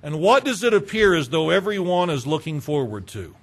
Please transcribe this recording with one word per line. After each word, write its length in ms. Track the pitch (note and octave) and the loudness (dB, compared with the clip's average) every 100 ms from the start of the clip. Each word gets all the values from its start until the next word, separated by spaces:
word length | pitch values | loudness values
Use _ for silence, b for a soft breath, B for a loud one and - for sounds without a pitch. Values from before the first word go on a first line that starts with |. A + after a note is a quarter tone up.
And 200 | D3 D#3 | -8 0
what 240 | F3+ C4+ C4+ | 4 4 2
does 180 | A3+ | -2
it 100 | A#3 | 2
appear 420 | G#3+ - A3 G#3 F3 | 2 0 2 4 4
as 140 | C3 | 0
though 200 | D#3+ D#3 | -2 2
everyone 600 | F3+ F#3+ G3+ F3+ F3+ F3 | 2 0 -4 0 0 0
is 160 | D3 B2 | -2 -2
looking 360 | D3+ D#3+ D3+ | -4 -4 -8
forward 460 | C3 D3 B2+ G#2 F#2+ | -4 -2 -2 -6 -10
to? 280 | A2 E2+ D2 | -12 -12 -16